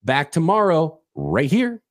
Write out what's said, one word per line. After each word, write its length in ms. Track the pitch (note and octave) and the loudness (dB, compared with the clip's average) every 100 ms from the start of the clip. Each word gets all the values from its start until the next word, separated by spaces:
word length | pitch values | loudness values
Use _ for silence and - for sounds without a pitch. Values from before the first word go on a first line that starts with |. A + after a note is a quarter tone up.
back 260 | G#2+ C3+ C#3+ | 0 -2 0
tomorrow 680 | E3+ E3 G#3+ G3+ D#3+ D#3+ - _ - | -2 0 2 2 2 0 -6 _ -10
right 340 | C#2+ F#2 C#3 | -2 -2 0
here 320 | G#3 B3+ A#3 _ | 0 -2 -6 _